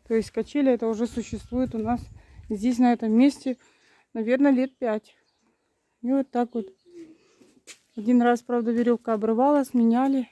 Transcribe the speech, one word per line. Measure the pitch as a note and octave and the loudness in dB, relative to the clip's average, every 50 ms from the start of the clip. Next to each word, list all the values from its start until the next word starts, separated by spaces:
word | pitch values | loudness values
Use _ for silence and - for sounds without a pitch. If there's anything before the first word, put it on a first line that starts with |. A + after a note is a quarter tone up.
| _ | _
То | - A3+ | -2 -2
есть | A3+ G#3 - | -2 -2 -2
качели | - A3+ A3 - - D4 C#4 C4 | -6 -8 -8 -4 -2 0 2 2
это | B3 G#3+ A#3 | 2 0 -2
уже | A3+ A3+ G#3 A#3+ | -4 -2 -2 -4
существует | A3+ - A#3+ G#3+ - A#3 G#3+ - - A#3+ B3+ C4 B3 A#3+ | -4 -4 -8 -8 -8 -10 -12 -10 -8 -4 -4 -4 -4 -4
у | |
нас | A3+ G#3+ A3 A#3+ A#3+ - - - - - _ - - - | -6 -4 -4 -4 -6 -6 -12 -20 -20 -20 _ -20 -20 -12
здесь, | - A3 G3 G#3 B3 B3 A3+ | -10 -8 -4 -2 -2 2 2
на | B3+ A#3+ A#3+ | 4 4 2
этом | A#3 A#3 A3 | 2 0 2
месте, | G#3+ A#3 C4 C#4+ C#4 - - C4+ B3 - _ _ _ _ _ _ _ _ _ _ - | 4 4 4 4 2 0 -6 -8 -8 -8 _ _ _ _ _ _ _ _ _ _ -8
наверное, | A3+ A3 A3 B3 C4 C#4+ C#4+ | -6 -2 0 2 2 4 4
лет | C4+ B3 C4 C4+ - | 4 2 0 -2 -4
пять. | _ C4 A3+ G#3+ G#3+ - _ _ _ _ _ _ _ _ _ _ _ _ _ _ _ _ _ _ _ | _ -4 -4 -4 -4 -8 _ _ _ _ _ _ _ _ _ _ _ _ _ _ _ _ _ _ _
И | A#3+ A#3+ C4+ | -4 -2 0
вот | C#4 C4+ - | -2 -2 -2
так | - A#3+ A#3+ A#3+ - | -2 -4 -4 -2 -4
вот. | A#3 G3 - - _ _ F4 F4 E4+ E4 - - _ _ _ _ _ _ _ _ _ _ - - - _ _ _ | -8 -10 -10 -14 _ _ _ -20 -20 -20 -20 -20 _ _ _ _ _ _ _ _ _ _ -20 -20 -20 _ _ _
Один | A3+ G3+ A3+ B3 B3 | -6 0 2 4 4
раз, | A#3+ A#3+ A#3+ A#3 | 4 4 2 0
правда, | - - A#3+ A#3+ A3+ A#3 | -2 -4 -4 -2 -2 -2
веревка | A#3 A#3 A#3+ A#3+ A#3+ A3+ - - | -2 0 2 0 0 0 -2 -4
обрывалась, | A3+ G#3 G#3+ A3 A3+ A3+ C4 C#4+ D4 C#4+ C4+ C4+ - | -4 -2 0 0 0 2 2 2 2 2 0 0 0
меняли. | B3 A3+ A3+ A#3 B3 C4+ C#4 C4+ C4+ A#3+ - | 2 2 4 2 2 2 0 0 -2 -4 -6